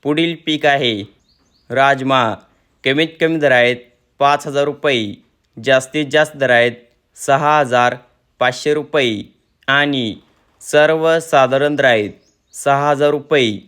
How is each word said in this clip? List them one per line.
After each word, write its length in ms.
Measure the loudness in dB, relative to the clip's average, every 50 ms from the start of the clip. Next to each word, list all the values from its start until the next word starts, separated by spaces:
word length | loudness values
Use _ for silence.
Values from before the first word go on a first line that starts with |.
| _
पुढील 300 | -4 -2 -2 -2 -2 -4 -6 _
पीक 200 | -6 -6 -2 0
आहे 360 | 0 0 2 0 -2 -2 -4 -8 -12 _ _ _ _ _ _ _ _ _ _ _ _
राजमा. 540 | -2 0 2 2 2 0 0 0 0 0 0 0 -2 -6 _ _ _ _ _ _ _ _ -4
कमीत 240 | -2 0 0 -2 -4 -4 -4
कमी 160 | -2 -2 -2 0
दर 140 | 0 2
आहेत 240 | 4 4 2 2 0 -4 -8 _ _ _ _ _ _ _
पाच 280 | 0 0 0 0 -2 -6
हजार 160 | -4 -2 -2
रुपये, 500 | -2 -4 -4 -2 -2 0 0 -2 -6 -10 -14 _ _ _ _ _ _ _ -10
जास्तीत 480 | -2 2 2 2 0 -2 -6 -6 -6 0
जास्त 240 | 2 0 0 0 -2 -4
दर 120 | 0 2
आहेत 220 | 4 4 2 2 -2 -6 -20 _ _ _ _ _ _ -14
सहा 400 | -2 -2 0 0 2 2 2 2
हजार 360 | 2 2 2 2 2 2 0 -4 -14 _ _ _ _ _ _ _
पाचशे 320 | -2 -2 -2 -2 -4 -2 -2
रुपये 480 | -2 -4 -4 -2 0 0 0 -2 -4 -10 -14 _ _ _ _ _ _ _ -2
आणि 480 | 0 0 2 0 -2 -4 -4 -6 -8 -10 _ _ _ _ _ _ _ _
सर्वसाधारण 1120 | -14 0 2 2 4 4 2 0 0 0 0 0 -2 0 2 2 2 4 2 0 0 0 0
दर 100 | 0 2
आहेत 260 | 2 2 2 0 -4 -8 _ _ _ _ _ _ _ _
सहा 360 | -6 -2 0 0 0 2 0
हजार 200 | 0 2 2 0
रुपये. 480 | 0 -2 -4 0 0 0 2 0 -2 -6 -12